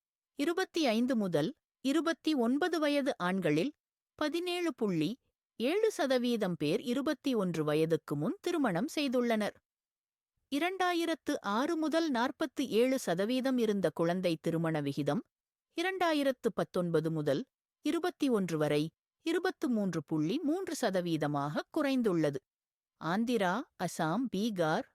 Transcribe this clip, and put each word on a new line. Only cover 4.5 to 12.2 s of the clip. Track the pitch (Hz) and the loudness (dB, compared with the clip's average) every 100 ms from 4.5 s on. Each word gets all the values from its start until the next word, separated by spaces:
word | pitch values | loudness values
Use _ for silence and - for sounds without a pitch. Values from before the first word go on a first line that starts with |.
| 349 339 | -2 -2
புள்ளி | 277 214 170 151 240 _ _ _ - | -2 -2 0 0 -4 _ _ _ -4
ஏழு | 233 381 440 | -2 2 0
சதவீதம் | - 294 262 240 233 196 170 | 0 0 2 2 0 -2 0
பேர் | 147 196 | 0 0
இருபத்தி | - 240 285 302 - | 0 -2 -2 -2 -2
ஒன்று | 240 185 160 | -2 0 0
வயதுக்கு | 151 151 160 160 - 147 | 0 2 2 0 -2 -4
முன் | 165 370 | -2 -4
திருமணம் | - 349 262 170 269 | -2 0 0 0 -2
செய்துள்ளனர். | - 285 247 240 220 202 - _ _ _ _ _ _ _ _ _ | -2 0 0 0 0 -2 -6 _ _ _ _ _ _ _ _ _
இரண்டாயிரத்து | 277 339 381 359 349 330 320 - 294 - | -2 -2 0 0 2 0 -2 -2 -4 -2
ஆறு | 208 294 330 | 0 0 0
முதல் | 311 320 330 | 0 0 0
நாற்பத்தி | 247 | 0